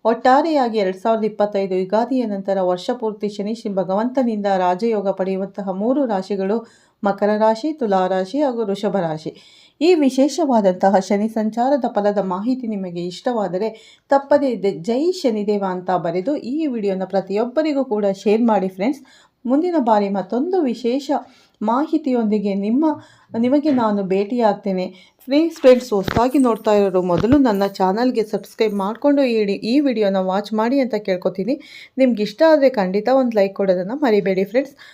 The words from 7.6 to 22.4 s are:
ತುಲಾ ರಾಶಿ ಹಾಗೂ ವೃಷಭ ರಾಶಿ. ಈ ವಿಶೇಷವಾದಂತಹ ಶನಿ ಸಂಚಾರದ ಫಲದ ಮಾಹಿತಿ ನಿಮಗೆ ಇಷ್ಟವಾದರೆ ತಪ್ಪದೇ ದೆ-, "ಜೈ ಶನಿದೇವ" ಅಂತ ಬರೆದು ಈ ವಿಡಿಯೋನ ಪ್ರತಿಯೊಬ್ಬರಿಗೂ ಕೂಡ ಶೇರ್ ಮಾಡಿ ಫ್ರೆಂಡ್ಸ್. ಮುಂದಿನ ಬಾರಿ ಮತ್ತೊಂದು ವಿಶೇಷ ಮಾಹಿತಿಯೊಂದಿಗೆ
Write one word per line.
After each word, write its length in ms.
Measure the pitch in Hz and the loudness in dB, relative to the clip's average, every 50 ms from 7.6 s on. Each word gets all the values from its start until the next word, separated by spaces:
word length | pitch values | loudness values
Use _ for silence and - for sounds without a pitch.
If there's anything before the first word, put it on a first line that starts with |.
| - 311 302 | -2 -4 -4
ತುಲಾ 340 | 311 254 214 196 190 185 | -2 -2 0 2 2 2
ರಾಶಿ 340 | 185 190 185 185 190 - 277 | 0 0 -2 -2 -2 -2 -2
ಹಾಗೂ 240 | 302 269 240 226 226 | 0 0 0 -2 -4
ವೃಷಭ 320 | 196 196 202 214 202 180 | -4 -4 -4 -2 -2 -2
ರಾಶಿ. 380 | 196 175 160 156 156 - 160 - - - _ _ _ _ _ _ _ | -2 -2 -4 -6 -6 -8 -10 -12 -12 -18 _ _ _ _ _ _ _
ಈ 140 | 285 339 370 | 2 4 4
ವಿಶೇಷವಾದಂತಹ 1040 | 320 294 262 254 - 262 302 277 - 339 269 254 226 202 190 180 185 - 196 202 190 | 4 4 2 4 2 2 2 2 0 0 2 2 4 4 2 2 2 2 4 4 2
ಶನಿ 300 | 190 - 214 202 208 220 | 2 2 0 0 0 -2
ಸಂಚಾರದ 560 | 220 220 214 220 214 240 240 262 294 277 240 233 233 | -2 -4 -4 -4 -2 -2 0 2 2 0 0 -2 -2
ಫಲದ 240 | 208 202 208 202 202 | 0 0 0 0 0
ಮಾಹಿತಿ 480 | 185 190 180 185 202 240 262 254 247 | -2 -2 -4 -4 -2 -4 -4 -4 -4
ನಿಮಗೆ 400 | 220 220 196 190 180 175 175 170 | -6 -6 -6 -6 -8 -6 -6 -8
ಇಷ್ಟವಾದರೆ 920 | 180 175 - - 254 247 226 202 180 170 185 214 220 220 - - - - _ _ _ | -8 -8 -6 -4 -4 -2 -2 -2 -2 -2 -4 -4 -4 -6 -8 -16 -20 -20 _ _ _
ತಪ್ಪದೇ 460 | 277 277 277 277 302 294 294 269 240 | 0 0 2 2 2 2 2 0 -2
ದೆ-, 240 | 196 175 196 180 151 | 0 -2 -2 -2 -2
"ಜೈ 340 | 165 233 226 254 302 349 370 | -4 -4 -2 0 0 0 -2
ಶನಿದೇವ" 520 | 370 - 262 214 208 208 196 208 202 196 190 | 0 0 -2 0 0 0 -2 -2 0 -2 -2
ಅಂತ 220 | 180 180 180 185 | -4 -4 -2 -2
ಬರೆದು 460 | 185 180 165 175 165 180 180 185 - | -2 -2 -2 -2 -4 -2 -2 -2 -4
ಈ 300 | - - 226 262 311 320 | -4 -6 -6 -6 -4 -4
ವಿಡಿಯೋನ 360 | 294 247 233 196 202 190 185 185 | -4 -4 -2 -2 -2 -2 -2 -4
ಪ್ರತಿಯೊಬ್ಬರಿಗೂ 800 | 185 190 196 180 185 190 208 233 240 247 311 311 320 285 277 262 | -2 -2 -4 -2 -2 -2 -2 -2 -2 -2 -2 -2 0 0 -2 -2
ಕೂಡ 220 | 269 214 214 208 196 196 196 - | -2 -2 -2 0 -2 -2 -2 0
ಶೇರ್ 200 | 220 202 226 240 | 0 2 2 2
ಮಾಡಿ 260 | 233 220 196 185 190 | 2 2 2 0 -2
ಫ್ರೆಂಡ್ಸ್. 340 | 185 - 190 247 302 - - - - _ _ _ _ _ - | -4 -4 -4 -4 -4 -4 -8 -18 -20 _ _ _ _ _ -4
ಮುಂದಿನ 280 | 240 254 294 339 359 339 320 | -2 0 0 0 0 0 0
ಬಾರಿ 300 | 254 233 220 208 208 196 | 2 2 2 2 2 0
ಮತ್ತೊಂದು 540 | 202 196 185 185 226 240 285 359 370 381 320 | -2 -4 -4 -4 -4 -4 -2 0 0 0 0
ವಿಶೇಷ 480 | 254 233 - - 233 240 285 277 - 294 247 - - - _ _ _ _ _ 208 | 0 -2 -2 -2 -2 -2 -2 -2 -2 -4 -4 -4 -8 -16 _ _ _ _ _ -4
ಮಾಹಿತಿಯೊಂದಿಗೆ 920 | 214 233 254 302 320 330 302 311 269 254 240 233 214 208 214 | -2 0 0 0 0 -2 -2 0 0 0 0 0 0 0 0